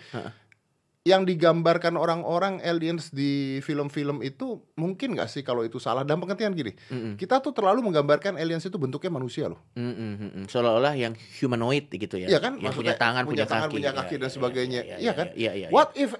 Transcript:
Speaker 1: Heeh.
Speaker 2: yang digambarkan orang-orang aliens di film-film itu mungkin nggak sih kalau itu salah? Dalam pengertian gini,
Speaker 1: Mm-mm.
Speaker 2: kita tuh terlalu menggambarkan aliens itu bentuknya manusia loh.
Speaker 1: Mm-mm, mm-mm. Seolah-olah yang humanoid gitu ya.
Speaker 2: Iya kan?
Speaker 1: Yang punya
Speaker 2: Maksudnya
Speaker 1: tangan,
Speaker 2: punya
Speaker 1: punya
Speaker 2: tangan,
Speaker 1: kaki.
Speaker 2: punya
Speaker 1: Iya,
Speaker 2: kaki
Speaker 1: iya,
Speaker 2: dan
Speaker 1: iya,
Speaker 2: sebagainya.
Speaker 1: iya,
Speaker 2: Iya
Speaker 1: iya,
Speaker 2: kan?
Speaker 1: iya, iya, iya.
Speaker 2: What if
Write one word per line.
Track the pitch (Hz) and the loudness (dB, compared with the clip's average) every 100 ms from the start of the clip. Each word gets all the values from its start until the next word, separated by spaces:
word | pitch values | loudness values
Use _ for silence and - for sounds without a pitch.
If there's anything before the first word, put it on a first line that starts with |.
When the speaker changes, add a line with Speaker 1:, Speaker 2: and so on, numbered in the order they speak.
| - | -8
Speaker 1:
Heeh. | 120 - - _ _ _ _ _ _ 170 | -10 -10 -14 _ _ _ _ _ _ 4
Speaker 2:
yang | 190 | 4
digambarkan | 185 170 165 165 165 170 170 165 | 4 4 6 6 4 4 2 2
orang-orang | 165 165 131 170 196 185 | 2 0 0 0 0 -2
aliens | 143 170 160 170 147 | -2 0 0 -4 -6
di | 139 143 139 139 135 | -2 0 0 -2 -4
film-film | 135 147 143 151 143 143 | -2 -2 -2 -2 -2 -2
itu | 131 135 262 208 - | -6 -6 -8 -8 -10
mungkin | - 165 190 269 | -4 -4 -2 -4
nggak | 151 110 | -2 -4
sih | 147 | -4
kalau | 135 123 | -2 -2
itu | 113 123 | -2 -4
salah? | 123 123 | -2 0
Dalam | 139 160 | 2 0
pengertian | 180 196 214 | 0 -2 -2
gini, | 175 110 - | -2 -6 -8
Speaker 1:
Mm-mm. | - 127 113 104 | -10 -8 -6 -6
Speaker 2:
kita | 185 262 | 0 2
tuh | 285 | 2
terlalu | 247 190 226 | 0 2 4
menggambarkan | 226 156 143 147 196 165 | 2 2 4 2 2 -2
aliens | 165 165 | -2 -2
itu | 160 185 | -4 -4
bentuknya | 131 143 185 | -4 -4 -4
manusia | 151 127 151 113 | -4 -4 -4 -6
loh. | 85 _ | -6 _
Speaker 1:
Mm-mm, | 120 120 107 113 101 | -8 -6 -6 -6 -6
mm-mm. | 104 - | -8 -10
Seolah-olah | 98 123 120 113 139 | -2 2 4 6 4
yang | 143 117 110 - | 2 -2 -4 -14
humanoid | - 131 120 117 143 143 | -4 0 0 2 0 -2
gitu | 95 101 | -8 -6
ya. | 95 92 | -4 2
Speaker 2:
Iya | 147 | 2
kan? | 226 | 2
Speaker 1:
Yang | 269 - 131 | -4 -4 -2
punya | |
Speaker 2:
Maksudnya | - - | -2 2
Speaker 1:
tangan, | 117 127 | 2 2
Speaker 2:
punya | |
Speaker 1:
punya | 127 147 - | 0 0 0
Speaker 2:
tangan, | - | 0
Speaker 1:
kaki. | 156 | 0
Speaker 2:
punya | 113 135 | 0 -2
Speaker 1:
Iya, | 135 | -2
Speaker 2:
kaki | 175 | -4
Speaker 1:
iya, | 151 | -4
Speaker 2:
dan | |
Speaker 1:
iya, | 131 | -4
Speaker 2:
sebagainya. | 135 123 127 127 123 | -2 -2 0 -2 -4
Speaker 1:
iya, | |
Speaker 2:
Iya | - 90 | -6 -4
Speaker 1:
iya, | 233 | -2
Speaker 2:
kan? | - 185 | -2 -4
Speaker 1:
iya, | - 110 | -2 -2
iya, | 196 | -2
iya. | - | 4
Speaker 2:
What | 247 - | 6 6
if | 262 269 226 | 2 -2 0